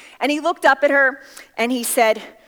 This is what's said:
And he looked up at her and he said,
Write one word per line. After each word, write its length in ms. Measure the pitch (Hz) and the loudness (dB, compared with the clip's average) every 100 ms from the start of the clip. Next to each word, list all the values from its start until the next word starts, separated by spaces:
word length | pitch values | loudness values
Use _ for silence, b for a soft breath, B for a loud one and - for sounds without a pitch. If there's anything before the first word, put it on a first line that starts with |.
| B - | B -6
And 120 | 254 | -4
he 80 | 294 | -2
looked 260 | 320 349 294 | -4 0 2
up 180 | 269 | 2
at 60 | 285 | 2
her 320 | 277 269 269 B B B - | 2 0 -2 B B B -6
and 140 | 233 | -4
he 120 | 254 | -4
said, 400 | 226 - 220 214 - b | -2 0 2 0 -6 b